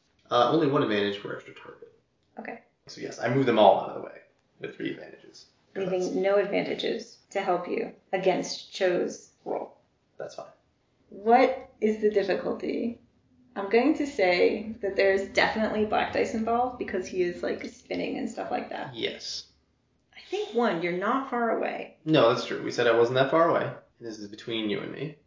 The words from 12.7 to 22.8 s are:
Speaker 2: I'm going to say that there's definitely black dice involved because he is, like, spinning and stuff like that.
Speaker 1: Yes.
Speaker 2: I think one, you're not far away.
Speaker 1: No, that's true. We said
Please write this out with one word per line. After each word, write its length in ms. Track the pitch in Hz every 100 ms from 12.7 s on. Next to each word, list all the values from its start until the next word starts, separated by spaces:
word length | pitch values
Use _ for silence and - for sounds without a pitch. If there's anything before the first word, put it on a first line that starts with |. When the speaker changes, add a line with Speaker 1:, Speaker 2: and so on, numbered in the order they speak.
| - 233 233 _ _ _ _ _ 202
Speaker 2:
I'm 140 | 196
going 240 | 226 277 311
to 80 | 277
say 680 | - 185 180 185 208 214 -
that 140 | 196 190
there's 320 | 196 196 196
definitely 540 | - 175 220 214 214
black 280 | 208 233 -
dice 220 | - -
involved 440 | 220 226 233 254 -
because 280 | - 190 185
he 160 | 185
is, 200 | 175 175
like, 220 | 196 - -
spinning 500 | - - 175 - -
and 120 | 220
stuff 200 | - 190
like 200 | - -
that. 240 | - -
Speaker 1:
Yes. 500 | 117 - - - - - _ _ _ _ _ _ -
Speaker 2:
I 40 | -
think 240 | 403 -
one, 280 | 233 226 170
you're 100 | 175
not 380 | 175 208 269 269
far 260 | 240 226 196
away. 380 | - - - -
Speaker 1:
No, 240 | 156 151 117
that's 140 | 123 -
true. 160 | -
We 80 | -
said 160 | -